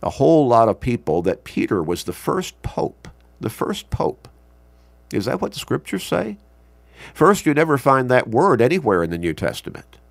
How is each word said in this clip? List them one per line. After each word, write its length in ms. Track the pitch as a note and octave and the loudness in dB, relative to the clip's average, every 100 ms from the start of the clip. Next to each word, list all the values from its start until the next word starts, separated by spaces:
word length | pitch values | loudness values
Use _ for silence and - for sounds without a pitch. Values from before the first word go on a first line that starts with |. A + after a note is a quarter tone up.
a 80 | - | -6
whole 380 | - C#3 D#3+ C#3 | 0 4 4 6
lot 200 | A#2 A2+ | 6 4
of 120 | F#2+ | 2
people 420 | - A#2 - D#2+ | -2 -4 -2 -2
that 220 | F2+ F2 | 0 -2
Peter 380 | - - - G2+ | -6 -6 -2 -2
was 220 | D#2+ F2 | -2 -6
the 80 | - | -6
first 480 | - - E3+ F#3 - | -8 -4 -4 -4 -10
pope. 460 | - - - - - - _ _ | -12 -6 -8 -8 -20 -20 _ _
The 100 | - | -10
first 400 | - - G3+ - | -6 -6 -6 -8
pope. 380 | - - - - _ _ _ _ _ _ _ _ | -4 -4 -6 -18 _ _ _ _ _ _ _ _
Is 140 | - G2+ | -6 -4
that 140 | - | -4
what 120 | - | -6
the 80 | - | -10
Scriptures 440 | - C#3 - F#3+ | -6 -6 -6 -10
say? 320 | - F#3 G#3 G#3 _ _ _ _ _ - - | -4 -4 -4 -8 _ _ _ _ _ -20 -20
First, 320 | - D#3+ G3+ - | 2 4 4 2
you 80 | |
never 240 | C#3+ D#3+ C#3+ | 2 2 2
find 320 | C#3 C3+ B2+ | 4 2 4
that 180 | B2+ A2 | 2 2
word 320 | A2+ F#3+ B2 | 2 2 4
anywhere 420 | A#2 F3+ C3 F#2 | 2 2 2 2
in 80 | E2+ | 0
the 80 | E2+ | -2
New 160 | E2+ | -4
Testament. 640 | D#2 C#2+ A1+ - - - - _ | -4 -6 -6 -12 -16 -20 -20 _